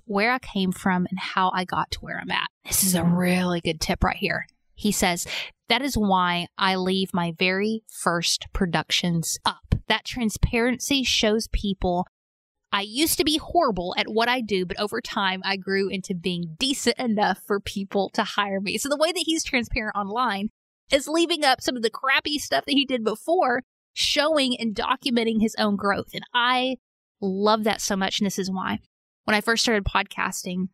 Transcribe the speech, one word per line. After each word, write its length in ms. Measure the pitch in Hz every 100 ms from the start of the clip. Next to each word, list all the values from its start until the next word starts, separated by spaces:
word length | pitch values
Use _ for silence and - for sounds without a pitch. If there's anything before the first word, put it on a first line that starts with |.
| -
where 260 | 196 220
I 80 | 254
came 320 | - 202 190
from, 360 | 180 196 180 180
and 80 | 185
how 340 | - - 185 180
I 80 |
got 260 | 185 - -
to 80 | -
where 180 | - -
I'm 120 | 170
at. 180 | 185 - _ -
This 180 | -
is 120 | 190 180
a 80 |
really 580 | 170 175 180 180 180 175
good 180 | 170 160
tip 240 | - 180
right 140 | 175 -
here. 280 | 196 - - _ _ -
He 160 | 214
says, 340 | - 190 175 - - - - -
"That 120 | 233
is 160 | 277 240
why 500 | 208 185 180 175 175 -
I 180 | 196 190
leave 380 | 185 190 190
my 200 | 185 170 165
very 460 | 185 190 208 220 -
first 580 | - - 170 170 - -
productions 880 | - 185 160 151 - 180 170 165 - -
up. 300 | 190 - - -
That 180 | 220 -
transparency 960 | - 226 - - 240 240 247 - 277
shows 440 | 240 - 220 220 -
people 580 | - 202 190 185 175 180 _ _ _ _ _ _
I 80 | 202
used 360 | 208 226 320 -
to 80 | 311
be 120 | 302
horrible 560 | - 349 294 185 180 -
at 100 | 208
what 220 | 214 233
I 100 | 254
do, 260 | 220 196 180
but 140 | 190
over 220 | 208 226
time 400 | - - 196 190
I 140 | 190 196
grew 320 | 185 196 196
into 260 | 196 - 180
being 400 | 185 175 170 160
decent 400 | 269 285 - -
enough 440 | 254 208 202 190 -
for 140 | 202
people 500 | - - 196 202 190
to 100 | -
hire 380 | - - 208 196
me." 160 | 208 220
So 100 | 277
the 80 | 285
way 140 | 311
that 120 | 359 320
he's 180 | 320
transparent 520 | - 262 226 - 214 202
online 540 | 202 220 254 196 208 _ _ _ -
is 180 | 277 262
leaving 360 | 320 339 330
up 180 | 294 262
some 140 | - 254
of 80 |
the 60 | 220
crappy 500 | - 262 285 311 294
stuff 260 | - - -
that 60 |
he 140 | 285 277
did 180 | 254
before, 600 | 220 214 - 349 277 247 - _ _
showing 640 | - - 294 285 311 262 247
and 160 | 226
documenting 680 | 196 - 262 285 233 226 220
his 140 | 220 -
own 160 | 214 196
growth. 360 | 202 196 -
And 100 | - -
I 440 | 247 240 254 254 254 _ _ _ -
love 460 | 196 190 208 220 214
that 160 | 202
so 160 | - 196
much. 220 | 190 -
And 60 | 202
this 140 | 190
is 100 | 185
why. 300 | 190 185 208 - _ _ _ -
When 100 | 214
I 60 |
first 220 | 208 226
started 200 | - 220
podcasting, 840 | 196 196 196 - 185 - - 180 185